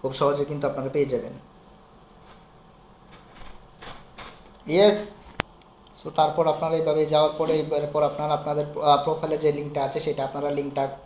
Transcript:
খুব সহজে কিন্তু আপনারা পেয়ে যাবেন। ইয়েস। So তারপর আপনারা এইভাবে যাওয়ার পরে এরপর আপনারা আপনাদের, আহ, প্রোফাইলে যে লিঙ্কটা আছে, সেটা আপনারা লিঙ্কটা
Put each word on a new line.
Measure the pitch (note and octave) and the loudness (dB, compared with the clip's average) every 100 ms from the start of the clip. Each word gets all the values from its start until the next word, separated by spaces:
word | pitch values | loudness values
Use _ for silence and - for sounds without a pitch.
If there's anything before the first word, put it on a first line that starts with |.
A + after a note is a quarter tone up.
খুব | C3 | -4
সহজে | C3+ C#3+ C#3+ | 2 2 2
কিন্তু | C#3+ D3 C#3+ | -2 -2 -2
আপনারা | C3+ C3 | -2 -4
পেয়ে | D3 C#3 | 0 0
যাবেন। | B2 A#2 - - - - - - - - - - - - - - - - - - - - - - - - - - - - - - - - - - | 0 -4 -14 -20 -20 -20 -20 -20 -20 -20 -20 -20 -20 -20 -20 -20 -20 -20 -20 -20 -20 -20 -20 -18 -18 -20 -20 -18 -16 -18 -18 -18 -18 -20 -18 0
ইয়েস। | E3 G#3 G#3 - - - - - - - - - - | 6 6 6 -2 -12 -20 -10 -10 -10 -20 -20 -20 -16
So | D#3+ | -8
তারপর | D3+ D3+ E3+ D#3 | 2 2 4 0
আপনারা | D3+ D#3+ D#3+ | 2 0 0
এইভাবে | D#3+ D3+ D3+ | 2 2 4
যাওয়ার | D3+ D3+ D3 | 4 4 2
পরে | D#3 | 0
এরপর | D#3 D3 D3+ D3 D3+ | 0 2 -2 0 0
আপনারা | D3 - D3+ | 0 0 -2
আপনাদের, | D3 D3+ D3 D3 - | -2 -2 -2 -2 0
আহ, | D3 C#3+ | 4 4
প্রোফাইলে | D#3+ D#3+ D#3 D3+ | 4 -2 -2 2
যে | D3+ | 2
লিঙ্কটা | C#3+ D3 C#3+ | 0 -4 -4
আছে, | C3+ D#3 | -2 -2
সেটা | D3 C#3 | -4 -2
আপনারা | C3+ C#3+ D3 | -4 -4 -2
লিঙ্কটা | C#3+ C#3 C#3 C3+ - | -2 -2 -2 -4 -4